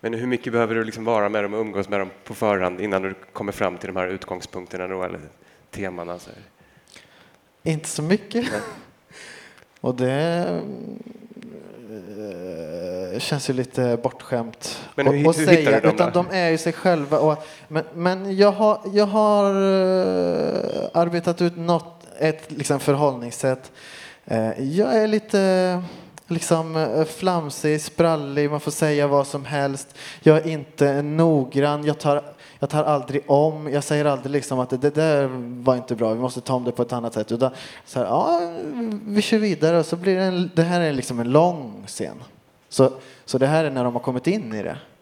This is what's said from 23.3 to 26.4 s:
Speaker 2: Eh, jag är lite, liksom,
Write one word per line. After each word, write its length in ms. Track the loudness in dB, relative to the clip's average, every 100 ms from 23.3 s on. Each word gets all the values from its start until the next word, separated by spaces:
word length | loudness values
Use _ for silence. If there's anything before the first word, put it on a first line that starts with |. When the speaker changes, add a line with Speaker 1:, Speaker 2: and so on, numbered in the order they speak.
| -2 0 0 -6 -20 -20 -18 -20 -20 -4
Speaker 2:
Eh, 360 | 0 0 -2
jag 320 | -2 0 2 2
är 120 | 2
lite, 760 | 0 2 2 4 4 2 0 -6 -14 -20 -20 -6
liksom, 480 | -4